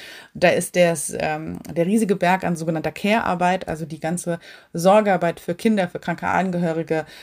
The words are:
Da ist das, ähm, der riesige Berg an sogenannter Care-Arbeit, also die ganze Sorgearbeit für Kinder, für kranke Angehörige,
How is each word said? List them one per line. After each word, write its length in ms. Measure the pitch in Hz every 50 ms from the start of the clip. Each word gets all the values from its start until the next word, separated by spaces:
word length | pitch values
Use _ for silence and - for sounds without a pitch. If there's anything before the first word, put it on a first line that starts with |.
| - - - - - - -
Da 160 | 147 185 175
ist 260 | 120 165 175 - -
das, 360 | 180 175 170 170 151 - - - -
ähm, 400 | 147 156 156 156 156 170 175 - - - 147 165
der 60 | 170
riesige 300 | 180 208 226 220 185 202
Berg 280 | 180 180 175 185 185 185
an 120 | 175 175
sogenannter 360 | 156 160 165 165 160 156 156
Care-Arbeit, 720 | 151 - - 202 214 233 - - 180 170 180 180 185 185 -
also 200 | - 160 156 165
die 140 | 143 160 156
ganze 380 | - 160 180 175 - 180 170 165 - - - - - _ -
Sorgearbeit 640 | 170 165 190 202 214 214 208 185 170 175 165 160 -
für 140 | - - 170
Kinder, 340 | - - 226 220 202 180 175
für 100 | - -
kranke 300 | - - 165 - 180 180
Angehörige, 800 | 185 175 185 190 180 175 175 165 160 165 160 - 160 156 151 - - -